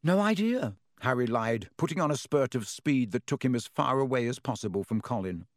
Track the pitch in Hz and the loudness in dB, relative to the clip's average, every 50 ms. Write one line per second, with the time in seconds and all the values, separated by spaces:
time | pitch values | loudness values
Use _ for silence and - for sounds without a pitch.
0 | - 156 180 196 208 214 220 170 208 226 240 254 - 113 98 _ _ _ _ _ | 2 4 4 4 4 2 2 2 2 0 0 0 -2 -4 -6 _ _ _ _ _
1 | - 127 131 123 123 117 113 120 113 113 117 113 95 - _ _ - - 165 - | -2 0 2 2 2 2 0 0 0 0 0 -2 -2 -8 _ _ -2 -2 0 0
2 | 170 151 151 135 - - - 147 135 123 - 127 104 - - - _ 151 143 131 | 0 0 0 -2 -2 0 2 2 2 2 0 -4 -6 -6 -12 -4 _ 2 2 2
3 | 123 107 92 120 - - 143 131 - 131 127 120 - - _ - - 117 131 135 | 2 0 -2 -6 -2 -2 -4 0 0 0 0 0 -2 -4 _ -2 0 2 2 2
4 | 135 131 131 127 120 120 120 - _ - 117 - - 107 90 101 95 - 113 110 | 2 2 0 0 0 0 -4 -4 _ -6 -6 -4 -4 -4 -4 -4 -4 -2 -4 -4
5 | - - 127 110 95 95 90 85 87 _ _ | -2 -2 -4 -4 -4 -4 -6 -8 -10 _ _